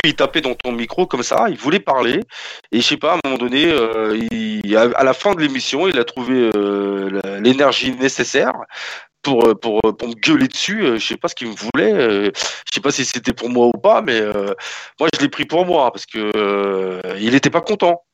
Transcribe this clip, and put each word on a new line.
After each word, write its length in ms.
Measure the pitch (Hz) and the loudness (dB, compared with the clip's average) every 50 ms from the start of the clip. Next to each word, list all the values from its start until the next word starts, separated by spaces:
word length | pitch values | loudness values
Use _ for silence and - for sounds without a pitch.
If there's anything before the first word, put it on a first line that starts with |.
| 175 | 2
il 100 | 156 139 | 2 2
tapait 240 | - 151 151 - 165 | 2 0 0 0 -2
dans 160 | 143 127 120 | -2 -2 -4
ton 160 | - - 127 | -4 -4 -6
micro 340 | 120 117 117 - - - 185 | -4 -4 -6 -4 -2 -2 -2
comme 180 | - - 127 117 | 0 -2 -4 -2
ça, 240 | - - - 226 220 | -2 0 0 0 0
il 80 | 170 - | -2 -4
voulait 220 | - 139 170 202 | -2 -2 0 0
parler. 400 | - - 139 131 117 117 135 180 240 - - - - - - - - _ | 0 0 0 2 2 2 0 -2 -4 -6 -12 -16 -16 -16 -16 -18 -8 _
Et 80 | - 120 | -2 0
je 80 | 120 - | 2 2
sais 80 | 143 131 | 0 0
pas, 160 | - 151 180 | 0 0 0
à 20 | |
un 40 | 165 - | 0 0
moment 120 | 139 131 123 | -2 -2 -2
donné, 280 | 120 123 123 139 160 | -2 0 2 2 2
euh, 520 | 170 160 139 113 113 110 110 110 107 107 113 113 113 | 4 4 2 2 0 0 -2 -2 0 0 -2 -2 -4
il, 460 | 117 113 110 107 107 107 101 101 104 107 | -4 -4 -4 -4 -4 -4 -2 2 4 4
à, 60 | 113 123 120 | 4 4 4
à 80 | - 135 | 4 2
la 100 | 131 - | 2 2
fin 200 | - - 202 196 | 2 0 0 0
de 60 | 170 | 2
l'émission, 480 | 151 143 135 127 - - - 139 180 190 | 0 -2 -2 -4 -4 -4 -2 0 0 2
il 100 | 170 123 | 2 0
a 60 | 117 | 0
trouvé, 440 | - - 127 120 123 131 127 120 113 104 | -2 -4 -6 -2 0 2 2 4 2 2
euh, 640 | 104 101 101 101 101 101 98 101 98 98 98 95 98 | 2 0 0 0 0 0 0 -2 -2 -4 -4 -4 -4
la, 180 | 95 98 101 101 | -4 -6 -6 0
l'énergie 500 | 107 123 131 135 143 135 - - 123 131 127 | 2 2 4 4 4 2 2 2 -2 -4 -2
nécessaire 580 | 127 131 135 - - 127 - - 139 - 127 - - - - - - - - - - - - _ _ | 0 -2 -2 0 -2 -4 -2 0 0 0 0 -2 -4 -10 -14 -14 -14 -12 -12 -12 -14 -16 -20 _ _
pour, 240 | - 143 135 117 113 113 | -4 0 2 4 4 4
euh, 60 | 107 | 4
pour, 240 | - - 117 104 110 110 | 2 0 0 0 2 2
euh, 60 | 107 104 | 2 0
pour 140 | - - 120 | -2 -6 -10
me 40 | 117 | -6
gueuler 320 | 107 - - 302 269 262 131 | -2 0 2 2 2 2 0
dessus. 320 | - - - - 202 220 196 | -2 -4 -6 -4 -2 0 0
Euh, 140 | 135 113 110 | 0 0 0
je 80 | - | -2
sais 120 | - 107 - | -4 -6 -4
pas 100 | - 170 | -6 -6
ce 60 | - | -6
qu'il 120 | - - 113 | -8 -10 -10
me 60 | 104 | -10
voulait. 380 | - 101 113 - 156 190 220 214 | -10 -8 -4 -2 0 2 2 2
Euh, 360 | 180 127 113 104 101 101 98 - | 2 2 2 2 2 2 0 -2
je 380 | - - - - - - - - | -2 -6 -6 -8 -8 -8 -6 -6
sais 80 | - | -2
pas 100 | - 143 | -2 -2
si 140 | 143 - 131 | 0 0 -2
c'était 280 | - - 123 - 123 120 | -4 -4 -4 -4 -4 -4
pour 160 | - 113 120 | -4 -4 -2
moi 180 | 123 123 120 120 | 2 4 4 4
ou 100 | 113 104 | 4 4
pas, 220 | - 202 226 113 | 4 4 4 4
mais, 180 | 110 - 117 113 | 2 2 0 0
euh, 340 | 107 104 101 101 98 101 98 - - - - - - - - - | 0 0 -2 -2 -2 -4 -4 -6 -8 -12 -12 -14 -16 -16 -6 -2
moi, 80 | 143 160 - | -2 0 0
je 60 | - | 0
l'ai 80 | 143 139 | 0 -2
pris 160 | - - 143 | 0 -4 -4
pour 200 | - 156 170 185 | -2 0 0 2
moi 260 | 180 175 156 135 117 110 | 2 2 2 2 2 0
parce 120 | 98 - | -4 -10
que, 260 | - - 110 107 104 104 | -10 -8 -4 -4 -2 0
euh, 680 | 107 104 101 101 101 98 98 98 95 95 92 92 90 92 92 95 98 | 0 0 2 2 0 0 0 0 -2 -2 -4 -4 -6 -8 -8 -6 -4
il 160 | 107 113 127 | 0 2 4
était 140 | 135 - 156 | 4 4 2
pas 120 | - 226 | 2 0
content. 420 | - - 208 202 196 175 170 170 - _ | 0 0 0 2 2 2 2 0 -4 _